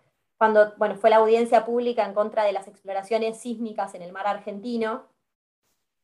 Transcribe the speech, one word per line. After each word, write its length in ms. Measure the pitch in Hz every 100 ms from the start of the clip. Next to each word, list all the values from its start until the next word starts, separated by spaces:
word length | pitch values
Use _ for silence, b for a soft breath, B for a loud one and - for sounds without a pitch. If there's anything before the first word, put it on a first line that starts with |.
| _ _ _ -
cuando, 360 | 220 214 208 -
bueno, 200 | 208 196
fue 140 | 226
la 60 | 220
audiencia 480 | 220 226 233 233
pública 400 | 220 240 240 233
en 100 | 202
contra 300 | 202 214 214
de 80 | 208
las 160 | 196 202
exploraciones 720 | - 196 196 196 220 220 226
sísmicas 560 | 247 220 226 214 196
en 80 | 185
el 100 | 175
mar 140 | 190 202
argentino, 760 | 196 214 202 240 233 220 254 - _ _ _ _ _ _ _ _ _